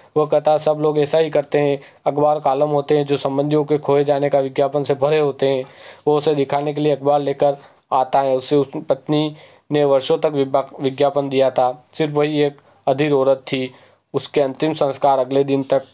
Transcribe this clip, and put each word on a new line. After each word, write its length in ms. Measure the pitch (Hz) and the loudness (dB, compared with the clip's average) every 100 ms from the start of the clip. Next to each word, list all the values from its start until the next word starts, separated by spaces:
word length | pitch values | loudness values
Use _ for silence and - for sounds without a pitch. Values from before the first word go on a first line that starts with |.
| - 156 | -8 -2
वह 80 | 151 | 0
कहता 320 | 151 151 151 | 0 2 0
सब 200 | 151 151 | 2 0
लोग 200 | 151 151 | 0 0
ऐसा 180 | 143 160 | 0 0
ही 120 | 156 | 0
करते 300 | 151 139 147 | 0 0 0
हैं, 200 | 147 139 - _ - | 0 -2 -6 _ -4
अखबार 340 | 143 151 151 | 0 0 0
कॉलम 300 | 151 135 151 | 0 0 0
होते 280 | 147 143 151 | 0 0 0
हैं 80 | 143 | 0
जो 120 | 143 | -2
संबंधियों 480 | 139 135 147 151 147 | -2 -2 0 0 0
के 120 | 147 | -2
खोए 260 | 147 143 | 0 0
जाने 260 | 143 143 143 | 2 0 2
का 100 | 143 | 0
विज्ञापन 440 | 135 131 139 147 | -2 0 0 0
से 100 | 139 | -2
भरे 260 | 135 143 156 | -2 0 2
होते 280 | 147 135 135 | 0 0 0
हैं। 180 | 135 135 - - - - | 0 -4 -14 -20 -8 0
वो 100 | 147 | 0
उसे 180 | 147 151 | 0 0
दिखाने 380 | 135 143 147 | 0 -2 -4
के 80 | 147 | -2
लिए 140 | 151 135 | 0 0
अखबार 240 | 139 147 | 2 0
लेकर 380 | 139 143 143 143 - _ - | 0 0 0 0 -8 _ -4
आता 300 | 135 131 143 | -2 0 0
है। 160 | 135 131 | 0 0
उसे 180 | 127 147 | 0 0
उस 120 | 139 156 - | 0 -4 -4
पत्नी 460 | - - 151 151 151 - - - | -4 -2 -2 -2 -6 -20 -20 -4
ने 140 | 147 143 | 0 2
वर्षों 320 | 139 131 160 | 2 2 0
तक 140 | 156 | 0
विभा-, 480 | 147 135 139 131 - | -2 0 -2 -4 -6
विज्ञापन 480 | 139 135 139 143 139 | -6 0 0 0 -2
दिया 220 | 131 131 | 0 0
था, 340 | 127 127 127 _ | 2 0 -2 _
सिर्फ 200 | - 156 | -6 -4
वही 280 | 147 151 151 | 0 0 2
एक 160 | 147 143 _ _ - | -2 -2 _ _ -4
अधीर 240 | 135 151 | 0 2
औरत 260 | 143 131 135 | 2 2 0
थी। 360 | - 135 131 - _ _ _ | -2 -6 -6 -10 _ _ _
उसके 280 | 139 - - | -10 -4 -2
अंतिम 320 | 139 131 156 | -2 -2 -4
संस्कार 460 | 156 143 131 139 135 | -2 -2 0 0 2
अगले 240 | 127 135 | 0 0
दिन 200 | 139 139 | 0 0
तक 200 | 135 120 - | 0 -2 -2